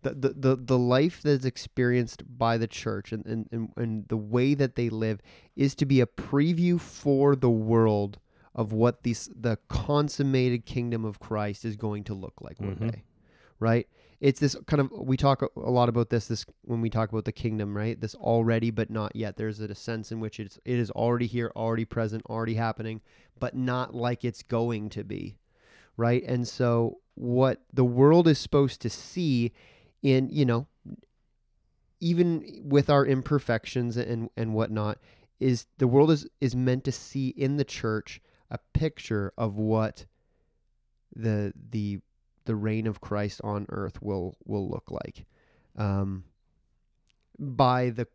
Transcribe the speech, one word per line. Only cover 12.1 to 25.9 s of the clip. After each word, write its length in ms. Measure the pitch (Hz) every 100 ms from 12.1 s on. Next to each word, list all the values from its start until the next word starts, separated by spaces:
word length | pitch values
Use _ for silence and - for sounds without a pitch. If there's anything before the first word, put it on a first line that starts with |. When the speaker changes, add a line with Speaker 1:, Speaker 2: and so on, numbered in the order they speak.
Speaker 1:
look 200 | 98 92 -
like 180 | - -
one 160 | 98 95
Speaker 2:
Mm-hmm. 120 | 113
Speaker 1:
day, 160 | 110 - _ _ _ _ _
right? 260 | 113 117 - _ _ _
It's 200 | 143 131
this 160 | 147 - -
kind 140 | 147
of, 100 | 135
we 260 | - 131 131
talk 260 | 139 135
a, 60 | - -
a 140 | 113
lot 180 | 123 120
about 220 | 117 117
this, 160 | 120 -
this, 160 | 113 - -
when 180 | - 117
we 100 | 113
talk 200 | 113 110
about 160 | 110 107
the 60 |
kingdom, 440 | - 120 107 104 101
right? 240 | 110 113
This 140 | 110
already 560 | - 214 117 113 113 113
but 200 | 110 107
not 240 | 110 104
yet. 220 | - 110 95
There's 240 | 110 104
a 140 | 107
sense 360 | 101 - 113 107
in 80 | 113
which 200 | 110 -
it's, 180 | 101 -
it 140 | - 123
is 120 | 110
already 360 | - 117 120 120
here, 260 | 120 117
already 300 | - 113 113
present, 380 | 113 - 110 110 -
already 280 | 113 113
happening, 480 | 113 113 110 110 110 _ _ _ _
but 160 | 123
not 400 | 131 127 127 127
like 300 | 123 120 120
it's 180 | 120 110
going 460 | - 117 117 113 104
to 140 | 104
be, 320 | 101 98 - 101 _ _ _ - _